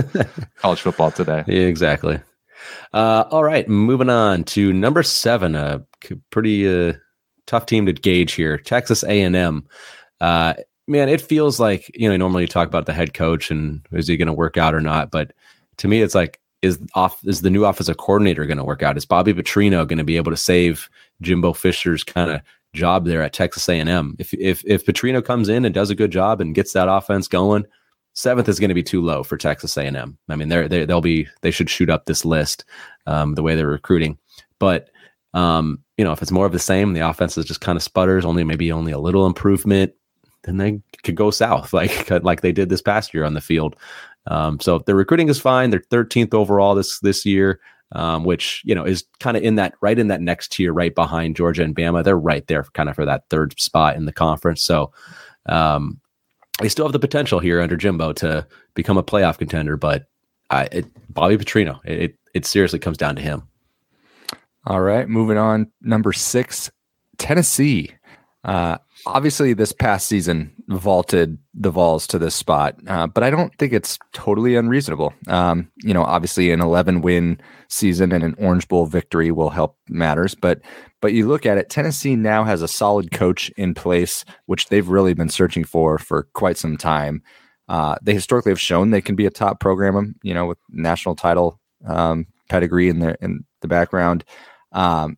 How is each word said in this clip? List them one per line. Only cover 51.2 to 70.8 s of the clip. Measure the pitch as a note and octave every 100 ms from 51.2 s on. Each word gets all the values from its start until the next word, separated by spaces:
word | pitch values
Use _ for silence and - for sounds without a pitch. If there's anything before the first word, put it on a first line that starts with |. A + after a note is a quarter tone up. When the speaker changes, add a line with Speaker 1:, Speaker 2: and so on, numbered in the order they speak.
| E2 D#2
Speaker 1:
Georgia | E2+ E2
and | D#2+ D2+
Bama. | E2+ E2+
They're | E2 F#2
right | D#2 D2 -
there | D#2 C#2+
kinda | - D2+
for | C#2+ D2
that | C2+ -
third | D#2 D#2 -
spot | - D#2+ D#2 D2+
in | D2+
the |
conference. | - E2 D#2 F2 D#2+
So, | - D#2+ C#2+ _ - - - _ -
um, | E2 D#2 D2 D2 - _ _ _ _ _ -
they | G#2+
still | - D3+
have |
the | C3
potential | C#3 D3 C3+ F2+
here | F2 F2
under | E2+ E2+
Jimbo | G2+ F2 D#2+
to | D2+ E2+ D#2 - _ _
become | - G#2 F#2+
a |
playoff | F2 G#2 F2+ D#2
contender, | D2 E2 D2+ D2+
but | D2+ C#2+ - _ _ _ -
I, | C#2 -
it, | F2+ - - -
Bobby | - F2 G#2
Petrino, | G2+ - F2+ C#2 -
it, | D#2+
it, | E2+ - _
it | F2+ -
seriously | G2+ F#2 E2
comes | F2+ D#2
down | D2 C#2+
to |
him. | D2 D2 - _ _ _ _ _ _ _ - - _ _ -
Speaker 3:
All | F#2
right, | F#2+ A2 B2+
moving | A2+ A2 G#2+
on. | A2 A2 A2 _
Number | A#2 A2 A2
six, | - - B2 B2+ - - _ _ _ _ -
Tennessee. | - D#3 E3+ - C#3+ A2 C#2 - _ - _ _
Uh, | - F#2 E2+ E2 _ - -
obviously, | A#2 D3 C#3+ C#3
this | G#2+ G#2+
past | - A#2 G2 -
season | G#2 E2+ E2 D2+ - -
vaulted | F#2